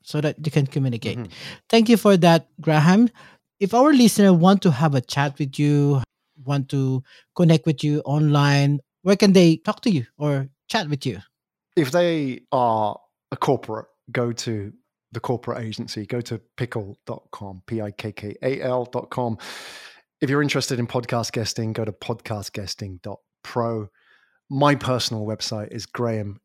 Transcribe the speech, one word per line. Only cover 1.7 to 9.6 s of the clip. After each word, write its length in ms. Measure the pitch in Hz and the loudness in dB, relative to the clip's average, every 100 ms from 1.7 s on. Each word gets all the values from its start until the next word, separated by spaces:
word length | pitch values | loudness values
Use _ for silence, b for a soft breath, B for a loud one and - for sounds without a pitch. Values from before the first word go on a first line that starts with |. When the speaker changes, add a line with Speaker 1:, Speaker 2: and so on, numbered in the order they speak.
| 226 220 | 2 6
Speaker 1:
you 80 | 226 | 4
for 180 | 208 196 | 6 6
that, 300 | 175 165 - - | 6 4 0 -8
Graham. 480 | 160 151 151 196 240 _ b b _ - | 0 4 6 6 4 _ b b _ -6
If 140 | 196 | -2
our 180 | 233 285 | 4 6
listener 400 | 285 233 - 196 | 6 6 6 6
want 300 | 180 175 202 | 8 6 6
to 100 | 190 | 4
have 240 | 127 160 135 | 2 2 0
a 60 | |
chat 360 | - - 143 139 | -2 -2 -2 -2
with 200 | 143 135 | -6 0
you, 420 | 147 147 143 139 117 _ _ _ 131 | 2 4 2 0 -2 _ _ _ -6
want 240 | 143 135 | -4 -2
to 340 | 139 135 131 - b b - | -2 -2 -2 -6 b b 0
connect 300 | 170 160 165 | 4 4 2
with 180 | 143 | -2
you 180 | 151 147 - | -2 -2 -2
online, 760 | 147 151 147 143 139 143 143 - _ | 0 2 4 4 4 2 0 -4 _
where 160 | 185 202 | 0 4
can 160 | 202 | 6
they 240 | 190 170 | 8 6
talk 240 | 160 | 4